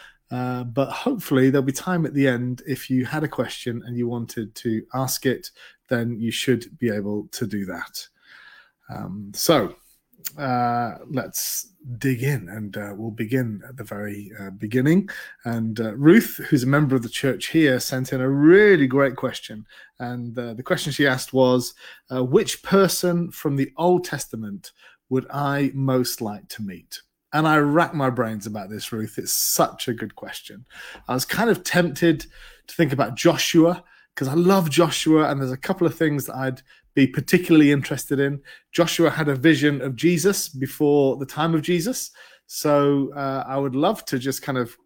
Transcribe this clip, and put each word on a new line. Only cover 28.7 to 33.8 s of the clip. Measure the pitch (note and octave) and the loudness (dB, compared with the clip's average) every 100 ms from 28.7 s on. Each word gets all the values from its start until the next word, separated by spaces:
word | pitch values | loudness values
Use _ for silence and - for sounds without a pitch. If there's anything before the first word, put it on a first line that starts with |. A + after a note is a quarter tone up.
| G#2+ - | -12 -8
Ruth. | A2 A2 - | -8 -8 -8
It's | - | -6
such | - - - - - - | -4 -2 0 0 -2 -6
a | |
good | A2 - - | -6 -6 -12
question. | - - - G#2 - - - - - | -14 -14 -16 -20 -20 -20 -20 -14 -6
I | |
was | B2+ - | -6 -4
kind | - A#3 | 0 2
of | F#3+ - | 2 0
tempted | D#3+ F3 C#3 E3+ D3+ - - - - - | 0 0 2 2 2 -2 -20 -20 -20 -8
to | - | 0
think | D3+ | 0
about | C3 G#2+ B2 | 0 -2 2
Joshua, | E3+ D3 - E3+ E3 F3 | 2 2 2 6 4 4